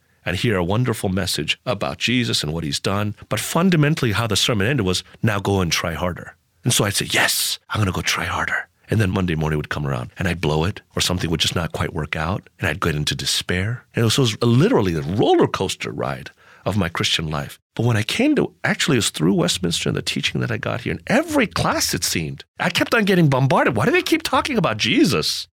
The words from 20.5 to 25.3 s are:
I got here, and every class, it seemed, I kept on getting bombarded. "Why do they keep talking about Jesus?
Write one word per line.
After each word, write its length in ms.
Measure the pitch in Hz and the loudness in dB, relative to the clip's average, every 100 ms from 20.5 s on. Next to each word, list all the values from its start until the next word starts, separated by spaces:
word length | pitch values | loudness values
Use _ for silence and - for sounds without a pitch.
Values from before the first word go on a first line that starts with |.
I 60 | 113 | -4
got 240 | - 110 | -4 -4
here, 100 | - | -4
and 100 | - - | -6 0
every 400 | 220 339 302 226 | 0 2 0 0
class, 480 | - 156 311 - | 0 -2 0 -2
it 100 | - | -2
seemed, 400 | - - 76 69 - - | -2 -2 -4 -8 -14 -6
I 80 | - | -2
kept 260 | - 285 | -2 0
on 100 | 240 | 2
getting 240 | 202 185 156 | 4 4 6
bombarded. 460 | 131 135 185 294 | 4 4 4 4
"Why 120 | 107 160 | 2 2
do 40 | |
they 120 | 359 | 2
keep 200 | 359 320 | 2 0
talking 360 | - 269 311 233 | 2 0 0 0
about 180 | 151 107 | 0 0
Jesus? 720 | 214 269 247 90 73 | 2 4 4 4 0